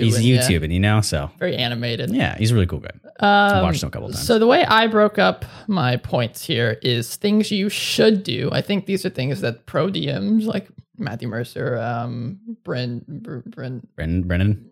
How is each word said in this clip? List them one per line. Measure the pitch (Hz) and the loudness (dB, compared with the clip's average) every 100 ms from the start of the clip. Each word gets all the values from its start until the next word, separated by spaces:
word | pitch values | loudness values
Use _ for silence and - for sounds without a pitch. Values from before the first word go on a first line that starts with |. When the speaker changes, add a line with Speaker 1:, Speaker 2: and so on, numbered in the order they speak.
Speaker 1:
He's | 113 110 | 2 4
Speaker 2:
yeah. | 117 127 | 4 6
Speaker 1:
YouTubing, | 123 87 78 | 4 2 2
you | 87 | 2
know, | 101 107 | 4 4
so. | 101 76 71 - | 2 -2 -4 -4
Speaker 2:
Very | 180 139 | -4 -2
animated. | 120 120 120 117 170 | -2 -4 -4 -4 -2
Speaker 1:
Yeah, | 240 - - | -2 -2 0
he's | 110 | 2
a | |
really | 120 87 | 2 2
cool | - | -2
guy. | - - - - | -10 -16 -20 -2
Speaker 2:
Um, | 208 202 202 202 | 4 4 4 4
Speaker 1:
I've | |
watched | 185 156 | 2 0
him | 143 | -4
a | |
couple | - 107 | -6 -8
times. | - - | -4 2
Speaker 2:
so | 226 | 4
the | 226 | 6
way | 285 | 4
I | 339 220 226 | 4 4 4
broke | 214 214 208 | 4 4 4
up | 185 - - - - | 2 0 -8 -12 -4
my | 190 127 123 | 0 2 0
points | - - 117 - | -2 -2 -2 -4
here | - 123 117 110 | -4 0 0 0
is | 127 120 117 | -2 -2 -2
things | - 208 214 214 | -4 0 2 2
you | 196 202 | 0 -2
should | - - - 220 208 | -4 -4 2 4 4
do. | - - 127 | 0 -4 -2
I | 135 | -2
think | - 196 190 | -2 -2 -2
these | 190 185 | -4 -4
are | |
things | - 131 143 | -4 -4 -2
that | 127 117 - | -4 -6 -6
pro | 147 175 | -2 -2
D | 175 147 | -2 -4
Ms | 139 202 220 220 | -2 0 0 0
like | 196 - - - - | -4 -8 -16 -20 -10
Matthew | 165 110 120 | -8 -8 -8
Mercer, | 110 117 - 123 120 | -6 -8 -6 -4 -4
um, | 113 120 123 120 120 196 226 226 | -4 -4 -6 -8 -8 -10 -14 -14
Bren-, | - 139 123 120 - | -8 -6 -6 -8 -10
Br-, | 156 226 131 - | -14 -12 -14 -14
Bren-, | - 127 127 - - | -12 -12 -12 -14 -8
Speaker 1:
Bren-, | 80 87 | -2 -2
Brennan? | 90 87 98 104 - | 0 0 0 -2 -6